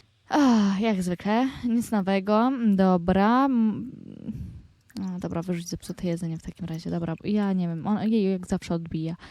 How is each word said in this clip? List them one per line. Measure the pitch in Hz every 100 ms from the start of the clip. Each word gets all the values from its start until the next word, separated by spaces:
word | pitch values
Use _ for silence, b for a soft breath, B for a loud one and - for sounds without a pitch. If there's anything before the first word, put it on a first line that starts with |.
| b _ -
Ach, | 294 269 226 202 190
jak | 226 190
zwykle, | 180 175 202 220 262 B
nic | 247 233 214
nowego. | 214 185 196 190 214 247 269 226
Dobra. | 190 190 180 170 190 208 247
M-, | 277 240 220 196 240 - - - - 214 B B B _ _ -
a, | 190 180
dobra, | 185 170
wyrzuć | 180 170 175
zepsute | 165 - 180 180
jedzenie | 170 170 160
w |
takim | - - 170
razie. | 165 165
Dobra, | 170 165 165
ja | - 208 196
nie | 185 170
wiem, | 165 196
on, | 214 220
jej | 226 190
jak | 185 180
zawsze | 180 -
odbija. | 170 165 160 160 175 B